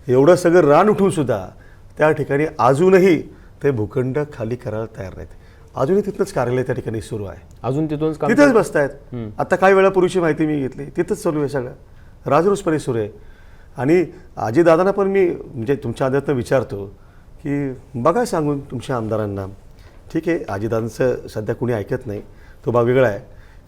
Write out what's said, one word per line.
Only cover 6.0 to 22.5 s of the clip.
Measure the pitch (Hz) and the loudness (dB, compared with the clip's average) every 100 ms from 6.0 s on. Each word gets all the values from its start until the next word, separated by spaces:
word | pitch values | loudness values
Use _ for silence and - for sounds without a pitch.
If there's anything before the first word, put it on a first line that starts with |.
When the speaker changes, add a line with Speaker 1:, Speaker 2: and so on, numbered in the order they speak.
| 196 | -2
Speaker 1:
तिथनंच | 190 196 | -4 -4
कार्यालय | - 123 127 | -2 -2 -2
त्या | 123 123 | -2 -6
ठिकाणी | 120 110 | -6 -8
सुरू | - 110 98 | -8 -10 -10
आहे, | 82 - - | -14 -20 -10
Speaker 2:
अजून | 113 139 156 | -6 -4 -4
तिथूनच | 151 156 151 | -2 -4 -2
काम | 220 | 0
Speaker 1:
तिथेच | 240 285 | 4 6
Speaker 2:
चालू? | 226 | 6
Speaker 1:
बसतायत. | 180 160 139 | 2 0 0
Speaker 2:
हम्म. | - - 123 110 107 | -4 -12 -10 -10 -6
Speaker 1:
आता | 143 180 | -2 2
काही | 190 | 4
वेळापूर्वीची | 196 190 190 180 185 | 4 4 4 2 2
माहिती | 170 147 156 | 0 0 -2
मी | 151 | -2
घेतली, | 131 - 143 | -4 -8 -8
तिथंच | 151 170 214 | -6 -4 -4
चालू | 180 151 | -2 -2
आहे | 143 | -2
सगळं, | 143 123 143 - - - - - | -4 -6 -12 -20 -20 -20 -12 0
राजरोसपणे | 143 185 196 180 151 | 2 4 0 0 -2
सुरू | 143 113 | -2 -4
आहे. | 104 - - - - - - - | -4 -8 -20 -20 -20 -20 -18 -6
आणि | 131 175 160 - - - | 2 2 0 -6 -18 -8
अजितदादांना | 104 123 170 160 185 | -2 2 4 4 4
पण | 196 196 | 0 0
मी, | 196 180 | 0 0
म्हणजे, | 143 - 135 110 139 | -2 -10 -8 -4 -4
तुमच्या | 120 113 131 | -4 -4 -2
आदरानं | 139 139 | 0 0
विचारतो | 135 117 135 110 101 101 - - - - - | -2 0 0 0 -8 -12 -16 -20 -20 -20 -12
की | 143 143 139 127 - 120 | -6 -4 -4 -8 -12 -2
बघा | 131 190 247 | 0 0 0
सांगून | 175 147 143 | -2 -2 -4
तुमच्या | 135 123 - 127 | -6 -10 -6 -6
आमदारांना, | 110 107 107 98 95 104 - - - - - | -2 -4 -4 -6 -10 -14 -20 -20 -20 -20 -10
ठीक | 170 170 | -6 -4
आहे, | 165 - | -4 -4
अजितदादांचं | 101 110 113 117 - 131 123 - | -6 -4 -4 -4 -2 -2 -2 -6
सध्या | 113 107 117 | -8 -6 -4
कुणी | 120 | -4
ऐकत | 117 98 127 117 | -4 -4 -8 -6
नाही, | 101 - - - | -12 -12 -20 -20